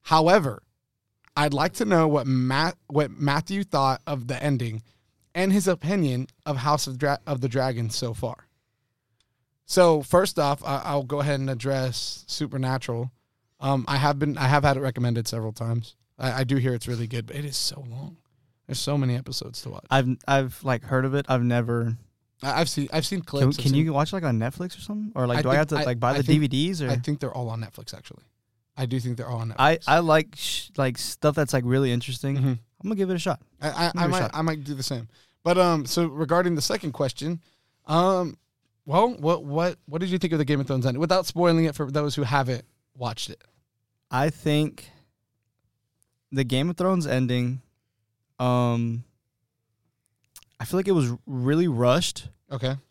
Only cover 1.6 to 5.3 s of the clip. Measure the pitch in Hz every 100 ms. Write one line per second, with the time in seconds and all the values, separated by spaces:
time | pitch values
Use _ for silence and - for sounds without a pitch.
1.6 | 165 - 220 170 156 147 127 131 127 135
2.6 | 165 - - 143 147 - 143 147 170 196
3.6 | 196 151 135 131 - 143 120 127 151 135
4.6 | 117 110 - _ _ _ _